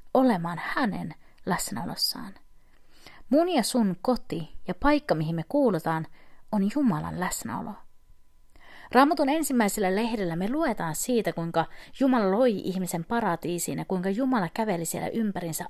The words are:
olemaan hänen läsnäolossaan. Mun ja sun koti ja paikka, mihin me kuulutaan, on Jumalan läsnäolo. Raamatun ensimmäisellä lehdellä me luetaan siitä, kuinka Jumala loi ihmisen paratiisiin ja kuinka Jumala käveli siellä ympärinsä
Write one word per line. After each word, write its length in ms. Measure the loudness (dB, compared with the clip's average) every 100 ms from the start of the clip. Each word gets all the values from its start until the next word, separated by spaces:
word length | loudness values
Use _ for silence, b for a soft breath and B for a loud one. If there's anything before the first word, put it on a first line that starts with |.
| 0
olemaan 480 | 4 4 4 0 -6
hänen 520 | -4 -2 0 -2 -6 -10 b b -2
läsnäolossaan. 880 | -2 -2 -6 -6 -4 -4 -4 -12 -16 -20 b b b b b b b 2
Mun 200 | 4 4
ja 140 | 2
sun 320 | 2 2 2 0
koti 560 | 0 -2 -2 -8 -6 -6 -6
ja 80 | 0
paikka, 400 | 4 4 2 0
mihin 200 | 0 -4
me 80 | 0
kuulutaan, 580 | 2 4 2 0 -2 -4 b b b -4
on 180 | 0 0 2
Jumalan 440 | 2 2 -2 -4
läsnäolo. 540 | -4 -4 -6 -8 -8 -12 -16 -20 -20 -20 -20 -20 -20 B B B B
Raamatun 380 | 6 6 6 2
ensimmäisellä 680 | 2 2 2 2 2 0 2
lehdellä 400 | 0 -2 -2 -2
me 140 | -2
luetaan 460 | 0 0 0 -4 -4
siitä, 380 | 0 0 0
kuinka 320 | -2 -2 0 -2 B B 0
Jumala 320 | 4 4 4
loi 200 | 4 4
ihmisen 540 | 2 -2 -4 -2 -4 -2
paratiisiin 720 | 0 0 0 -2 -4 -4 -4
ja 80 | -4
kuinka 240 | -2 -2
Jumala 400 | 0 0 0 0
käveli 320 | -2 -2 -2 -2
siellä 220 | -4 -4
ympärinsä 580 | -2 -2 -2 -6 -6